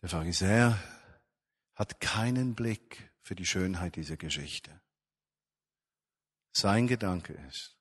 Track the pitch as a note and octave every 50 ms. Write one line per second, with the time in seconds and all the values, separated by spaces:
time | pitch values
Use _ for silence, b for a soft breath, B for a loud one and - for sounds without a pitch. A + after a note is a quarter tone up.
0 | - F#2 - E2 D#2+ F2 E2+ - F#2+ F#2+ G#2 A#2 A#2+ A#2+ A#2 G2 F2 B B B
1 | B B B B B _ _ _ _ _ _ _ _ _ _ - G#2 - - _
2 | - - - A2 A2+ A#2+ B2 B2+ B2+ B2+ A#2 G#2+ A#2+ A#2 A2 - _ _ - -
3 | - - _ _ _ - G2 F2 F#2 - - F#2+ F#2 F#2 F#2+ F2 F2+ F2 - -
4 | D#2+ D2 D#2+ D2+ - D#2 D2 D2 C#2+ D2 - - - - D2+ - _ _ _ _
5 | _ _ _ _ _ _ _ _ _ _ _ _ _ _ _ _ _ _ _ _
6 | _ _ _ _ _ _ _ _ _ _ _ - - G2 G2+ A2+ A#2+ A#2+ B2+ A2+
7 | - F#2+ F#2 F2+ - - D2 - D2 C2+ - - - - _ _